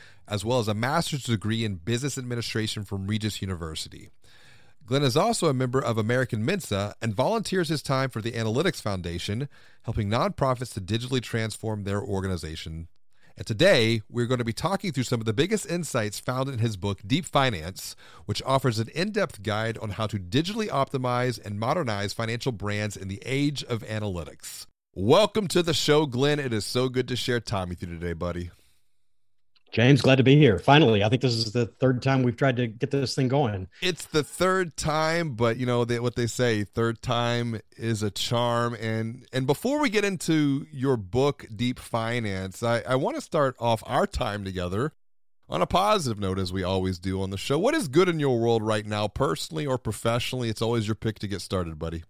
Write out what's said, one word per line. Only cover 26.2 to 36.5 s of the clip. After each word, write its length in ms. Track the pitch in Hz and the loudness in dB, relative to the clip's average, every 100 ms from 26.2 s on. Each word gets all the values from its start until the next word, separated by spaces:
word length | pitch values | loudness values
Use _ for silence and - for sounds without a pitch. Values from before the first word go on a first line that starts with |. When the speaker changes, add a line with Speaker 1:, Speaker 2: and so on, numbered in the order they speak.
| 143 147 | 2 2
Speaker 1:
It 120 | 135 | 0
is 120 | 107 | -2
so 240 | - 123 131 | 0 0 0
good 180 | 127 123 | 0 -2
to 80 | 123 | -2
share 220 | - 120 | 0 -2
time 300 | - 101 90 | 0 -4 -4
with 120 | 85 | -6
you 60 | 87 | -8
today, 280 | 85 87 | -6 -6
buddy. 360 | 82 87 85 87 - _ _ _ _ _ _ _ _ _ _ _ | -2 -4 -4 -8 -12 _ _ _ _ _ _ _ _ _ _ _
Speaker 2:
James, 280 | - 123 143 | 4 6 8
glad 140 | 131 135 | 6 6
to 80 | |
be 100 | 123 | 8
here. 240 | 147 135 87 | 8 8 6
Finally, 460 | - 147 131 104 | 6 8 8 6
I 40 | 107 | 4
think 140 | 127 | 2
this 100 | 131 | 2
is 200 | 113 110 | 0 0
the 140 | 120 113 | 0 -2
third 360 | - 131 123 | 2 2 2
time 220 | 135 131 | 2 2
we've 120 | 123 113 | 2 2
tried 200 | 139 120 | 0 2
to 100 | 120 | -4
get 240 | 104 139 | -4 -4
this 240 | 139 127 | -2 -2
thing 140 | - 127 | 0 2
going. 400 | 139 123 98 92 - | 2 2 -2 -8 -4
Speaker 1:
It's 240 | 185 180 | -4 -4
the 200 | - 156 | -2 -2
third 520 | 135 - 185 185 175 - | -2 0 2 2 0 -4
time, 580 | 156 156 156 170 160 | -2 0 2 0 -2
but 240 | 110 117 120 | 0 0 2
you 60 | |
know, 200 | 123 120 | 0 0
they, 160 | 117 120 | 0 0
what 160 | 120 123 | -2 -2
they 100 | 117 | -2
say, 380 | - 123 | 0 2